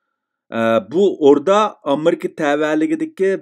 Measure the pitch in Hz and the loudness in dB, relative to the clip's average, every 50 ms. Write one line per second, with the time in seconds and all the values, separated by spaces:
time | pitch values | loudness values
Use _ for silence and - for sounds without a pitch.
0 | _ _ _ _ _ _ _ _ _ _ 117 113 113 113 113 110 98 101 135 185 | _ _ _ _ _ _ _ _ _ _ -6 -2 0 0 0 0 -2 -2 0 0
1 | 202 175 120 - 156 139 147 143 139 190 196 214 214 202 - - - 147 139 147 | 0 0 2 4 4 4 4 4 4 2 2 2 2 0 -4 -6 -6 -4 -4 -2
2 | 156 170 175 160 - - - - 156 143 147 151 156 151 156 156 160 156 160 151 | 0 -2 -2 -2 -4 -10 -8 -4 -2 -2 -2 -2 -2 -2 -2 -2 -2 -2 -2 -4
3 | 160 160 - - 190 196 190 160 | -6 -8 -6 -4 -2 -2 -2 -4